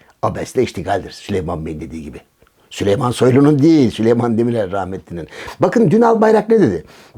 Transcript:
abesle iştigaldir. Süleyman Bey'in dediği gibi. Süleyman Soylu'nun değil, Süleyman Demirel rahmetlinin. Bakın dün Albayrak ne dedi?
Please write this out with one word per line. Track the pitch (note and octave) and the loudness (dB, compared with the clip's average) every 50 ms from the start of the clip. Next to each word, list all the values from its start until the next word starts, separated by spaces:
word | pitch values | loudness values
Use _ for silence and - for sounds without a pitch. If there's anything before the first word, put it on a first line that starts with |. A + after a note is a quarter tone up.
| _ _ _ _ | _ _ _ _
abesle | - G#2+ E2 D#2 E2 - - C3 A#2 | -6 -6 -6 -6 -10 -6 -2 -2 -2
iştigaldir. | - - G2+ D#2 F#2 G2+ F#2 F#2+ - | -2 -4 -8 -6 -4 -4 -4 -4 -8
Süleyman | - - - - G2+ F#2 D2+ E2 F2 D#2+ D#2 | -16 -16 -10 -6 -6 -4 -4 -6 -6 -8 -8
Bey'in | D#2+ D#2 D2+ | -10 -10 -10
dediği | E2 C#2 D#2+ D#2+ D2 | -12 -12 -12 -14 -14
gibi. | D2+ C2 - - _ _ _ _ _ _ _ _ _ | -14 -16 -18 -20 _ _ _ _ _ _ _ _ _
Süleyman | - - - G2 G2+ - B2+ B2 | -10 -4 -2 0 0 0 0 -4
Soylu'nun | A2+ - - C3 B2 C3+ C#3+ D3 D#3 C3+ | 0 2 2 4 4 6 6 4 4 4
değil, | C3+ E3 D#3+ D#3 B2+ G#2+ | 4 4 4 4 4 2
Süleyman | - - A2 A2+ A#2+ A#2+ A#2+ A#2+ A2+ | 0 0 0 2 2 2 0 0 0
Demirel | G#2+ A#2 A#2+ A#2 A2+ G2+ F2+ | 0 0 0 -2 -2 -4 -4
rahmetlinin. | F#2 G2 F#2 F2+ F#2+ F2+ - - F2 E2+ D2+ - - - - - - - | -4 -6 -6 -6 -10 -12 -14 -14 -14 -14 -14 -14 -16 -18 -16 -18 -4 -2
Bakın | - F#3 - B3 A3+ D#3 | -2 0 2 2 2 4
dün | F3+ A3+ | 4 2
Albayrak | A#3+ A#3 A3+ G#3+ A3 A3 A3+ A3 A3 A3 | 2 2 2 2 4 4 2 2 2 2
ne | A3+ G#3+ | 2 2
dedi? | F3 A2+ F2+ D#2+ - - - - - - _ | 2 2 0 -4 -8 -14 -20 -20 -20 -18 _